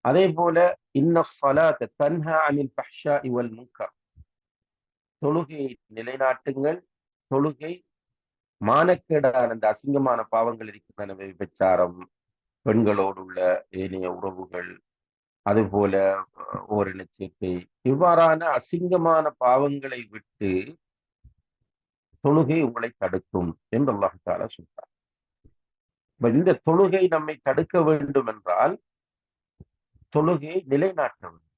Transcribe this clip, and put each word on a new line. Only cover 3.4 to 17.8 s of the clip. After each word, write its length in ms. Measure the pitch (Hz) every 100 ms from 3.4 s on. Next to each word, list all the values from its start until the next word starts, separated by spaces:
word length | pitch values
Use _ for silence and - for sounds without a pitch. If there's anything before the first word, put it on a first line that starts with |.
| 120
முன்கர்", 400 | 110 123 _ 104 _ _ _ - _ _ _ _ _ _ _ _ _ 143
தொழுகையை 500 | 160 147 151 135 123 _
நிலைநாட்டுங்கள். 920 | 110 113 131 135 127 - 135 143 175 _ _ _ _ _
தொழுகை 520 | 135 147 131 151 180 _ _ _ _ _ _ _ _
மானக்கேடான 840 | 104 131 170 180 _ 156 139 123 120
அந்த 220 | 113 107
அசிங்கமான 540 | 107 139 139 135 120 113
பாவங்கள் 400 | 110 117 117 110
இருக்கின்றன, 560 | 104 _ - 101 95
விபச்சாரம், 840 | 98 90 98 _ 95 90 90 90 90 _ _ _ _ _
பெண்களோடு 600 | - 110 110 101 98 95
உள்ள 440 | 92 92 92 90 -
ஏனைய 420 | 95 92 92 92
உறவுகள், 720 | 90 98 92 92 90 90 90 _ _ _ _ _ _
அதுபோல, 800 | - 107 104 101 101 98 98 98 95
அஹ், 300 | _ 95 98 95
ஓரின 360 | 104 98 95 95
சேர்க்கை, 560 | _ 92 _ 92 90 87 _